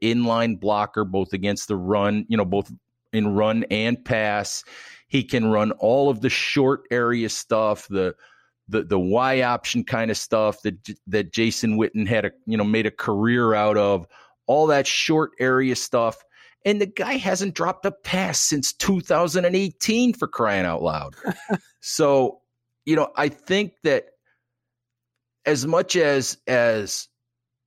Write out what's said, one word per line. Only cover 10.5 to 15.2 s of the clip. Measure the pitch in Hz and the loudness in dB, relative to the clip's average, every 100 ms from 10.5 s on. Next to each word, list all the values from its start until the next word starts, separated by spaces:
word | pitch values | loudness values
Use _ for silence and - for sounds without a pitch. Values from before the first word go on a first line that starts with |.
| - | 0
that | 104 90 | -6 -6
J-, | - 101 - | -10 -16 -4
that | 104 95 | -2 -2
Jason | - 113 - 113 107 | -2 -2 0 0 0
Witten | 107 107 101 | 0 -2 0
had | 110 | 0
a, | 101 - 110 | -2 -6 -4
you | 110 | -2
know, | |
made | 104 110 107 | 0 0 0
a | |
career | - - 101 117 120 117 | -2 -2 0 2 2 2
out | 107 107 104 | 4 2 4
of, | 101 98 82 - - _ - | 2 0 -4 -20 -20 _ 0
all | 143 156 | 2 4
that | 143 135 | 2 2
short | - - 156 | 0 0 0